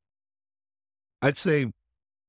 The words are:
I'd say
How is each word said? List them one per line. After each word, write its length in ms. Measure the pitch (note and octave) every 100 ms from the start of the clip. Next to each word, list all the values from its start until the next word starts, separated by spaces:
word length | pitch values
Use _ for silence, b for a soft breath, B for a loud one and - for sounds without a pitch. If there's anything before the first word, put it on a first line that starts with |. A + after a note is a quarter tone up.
| _ _ _ _ _ _ _ _ _ _ _ _
I'd 140 | C3 D3
say 360 | F#3 D3 B2+ - _ _ _ _